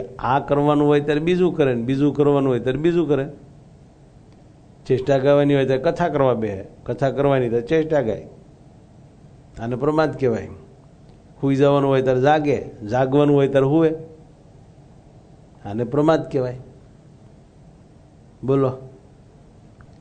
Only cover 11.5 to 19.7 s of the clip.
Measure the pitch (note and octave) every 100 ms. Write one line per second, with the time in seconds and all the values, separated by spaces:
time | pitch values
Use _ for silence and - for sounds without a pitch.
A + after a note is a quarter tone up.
11.5 | C3+ C#3+ C#3+ C#3 C3+ B2+ B2+ C3+ D#3 D3
12.5 | A2+ - - G#2+ B2 C3+ C#3+ D3 C#3+ C3+
13.5 | C3+ C3+ D#3+ D#3+ D#3 - - - - -
14.5 | - - - - - - - - - -
15.5 | - G2+ G#2+ A#2 C#3+ D3+ D#3 - C#3 B2+
16.5 | B2 - - - - - - - - -
17.5 | - - - - - - - - - B2
18.5 | C#3 C3 - - - - - - - -
19.5 | - -